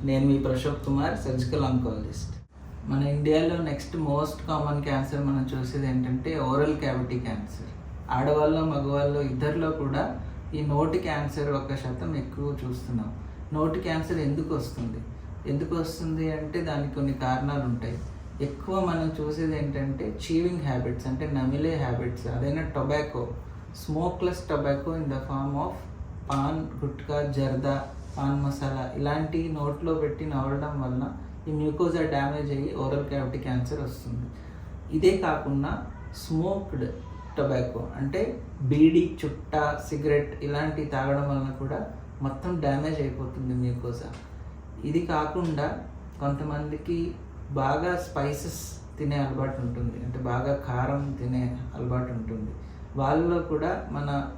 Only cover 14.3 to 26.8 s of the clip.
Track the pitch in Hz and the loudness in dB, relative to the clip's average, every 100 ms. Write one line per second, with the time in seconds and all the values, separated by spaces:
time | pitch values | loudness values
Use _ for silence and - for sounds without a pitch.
14.3 | 147 151 156 123 - 117 110 - - - | 0 0 0 -2 -4 -4 -6 -8 -10 -10
15.3 | - - 143 160 170 160 - 165 156 160 | -10 -2 -2 0 0 -2 -2 -2 0 0
16.3 | 156 151 175 160 147 143 147 139 127 127 | -2 -2 -2 -2 0 -2 0 0 0 0
17.3 | 127 139 143 127 120 120 - - - - | 2 0 0 0 0 -2 -6 -8 -10 -12
18.3 | - 139 - - 190 180 165 160 156 151 | -4 -4 -4 -2 2 2 2 0 0 -2
19.3 | 151 160 151 143 139 139 127 120 104 - | 0 0 0 0 0 -2 -2 -4 -4 2
20.3 | 165 175 175 143 123 120 123 135 135 151 | 4 4 2 0 0 0 -2 -2 -2 0
21.3 | 139 127 139 160 160 131 123 123 123 127 | 2 2 4 2 2 2 0 0 -2 -2
22.3 | 127 139 151 156 147 139 147 147 120 120 | 0 2 2 0 0 2 2 0 -2 -4
23.3 | - - - - - - 151 175 175 180 | -6 -8 -12 -12 -12 -4 0 0 2 0
24.3 | - - 147 139 139 - 165 143 135 131 | 0 -2 0 2 2 0 -2 0 -2 -2
25.3 | 139 139 143 175 - - - - - - | -2 0 0 -2 -4 -10 -10 -10 -10 -2
26.3 | 139 139 160 - - | 0 2 0 -4 -4